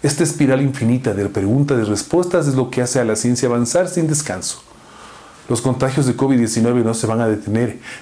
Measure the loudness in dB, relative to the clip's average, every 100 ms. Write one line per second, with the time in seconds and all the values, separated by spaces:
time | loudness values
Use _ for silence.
0 | -2 0 -2 2 2 4 2 0 0 2
1 | 0 -2 -2 -2 0 2 2 2 0 -2
2 | 0 0 2 0 0 0 0 -2 0 0
3 | 0 0 0 0 0 0 0 0 0 0
4 | 0 -2 -4 -8 -8 -12 -16 -20 -20 -20
5 | -20 -20 -20 -20 -4 -2 0 0 0 0
6 | 0 0 2 2 2 2 2 2 0 0
7 | -2 0 0 -2 -2 -2 -2 -4 -16 -18